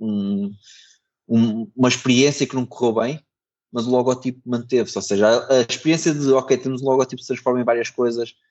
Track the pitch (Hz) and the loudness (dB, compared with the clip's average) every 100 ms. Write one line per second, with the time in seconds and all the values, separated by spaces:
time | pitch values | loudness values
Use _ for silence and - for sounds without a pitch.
0 | 110 101 98 101 101 104 _ - _ _ | -6 -4 -2 -4 -4 -10 _ -20 _ _
1 | _ _ - 117 113 110 107 127 127 123 | _ _ -2 2 2 0 -8 0 2 2
2 | 131 123 143 143 131 131 123 - 120 110 | 0 4 4 2 -4 -4 -6 -2 0 0
3 | 117 156 _ _ _ _ _ 120 117 127 | -2 -6 _ _ _ _ _ -6 0 0
4 | 123 123 131 123 120 120 117 123 107 101 | 2 -2 -4 -8 -6 -6 0 -2 0 -6
5 | - 101 107 120 - 127 117 - 156 160 | -2 2 4 2 2 2 2 -2 0 0
6 | 165 147 135 131 127 131 135 127 135 131 | 0 0 2 2 2 -2 -2 -4 0 0
7 | 127 127 - 127 131 123 120 120 113 - | 0 -4 -8 -6 -2 0 0 0 -2 -2
8 | 120 117 117 _ _ | -2 -2 -8 _ _